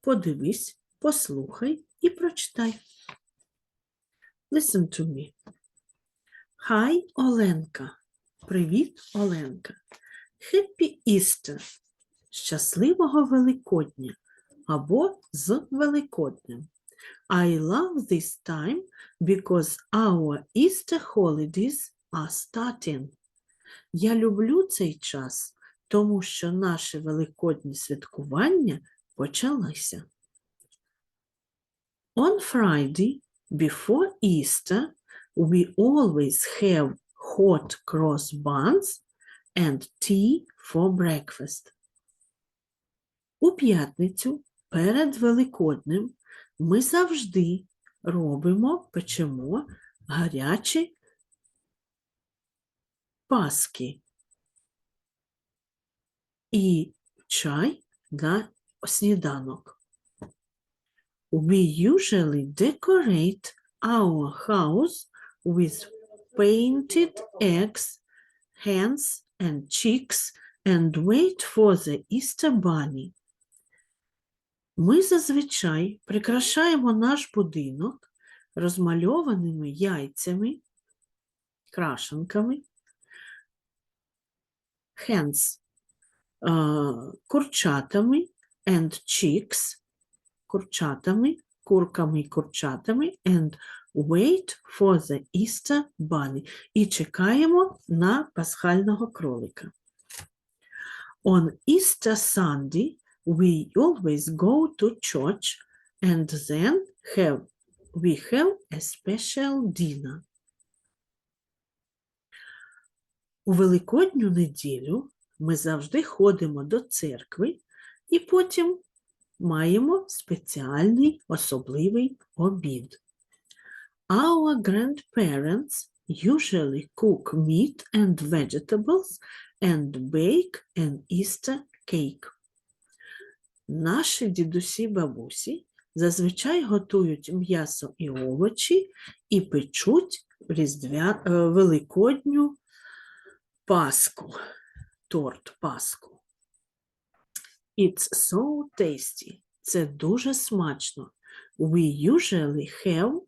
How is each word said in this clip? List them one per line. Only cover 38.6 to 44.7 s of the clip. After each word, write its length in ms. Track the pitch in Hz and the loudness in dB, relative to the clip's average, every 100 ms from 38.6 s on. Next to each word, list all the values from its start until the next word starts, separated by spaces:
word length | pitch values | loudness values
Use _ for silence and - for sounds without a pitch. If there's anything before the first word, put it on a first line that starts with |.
| 156 359 392 - _ _ _ - _ - | 2 2 0 -10 _ _ _ -20 _ 0
and 320 | 165 135 - _ | 0 0 -6 _
tea 440 | - 196 208 320 - _ - | 0 2 4 2 -2 _ -6
for 180 | 165 185 | 0 2
breakfast. 840 | 185 175 151 - - 131 - _ _ _ _ _ _ _ _ _ _ _ _ _ _ _ _ _ _ | 2 0 0 -6 -14 -12 -12 _ _ _ _ _ _ _ _ _ _ _ _ _ _ _ _ _ _
У 120 | 330 | 2
п'ятницю 920 | 370 262 185 143 - 180 185 254 294 _ _ | 4 2 2 0 -2 -4 -2 -6 -6 _ _
перед 480 | _ | _